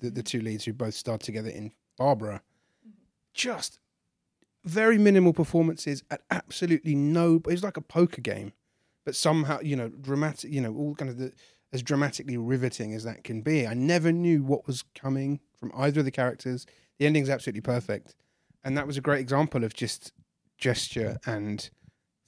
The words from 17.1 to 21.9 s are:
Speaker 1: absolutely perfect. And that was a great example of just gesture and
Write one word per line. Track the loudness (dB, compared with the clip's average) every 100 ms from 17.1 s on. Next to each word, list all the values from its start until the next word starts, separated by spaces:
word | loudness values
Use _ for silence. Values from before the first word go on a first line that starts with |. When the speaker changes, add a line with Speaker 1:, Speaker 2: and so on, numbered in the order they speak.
| 4 2
Speaker 1:
absolutely | -2 -4 -6
perfect. | -2 -2 -2 -6 -8 _ _ _ _ _
And | -4 -4
that | -4
was | -2
a |
great | 0 0
example | 2 2 2 0
of | -2
just | -4 -6 -6 -14 _ _ _ _ -4
gesture | -2 0 -4 -4 -6 -6 -6
and | -6 -4 -6 -10 _ _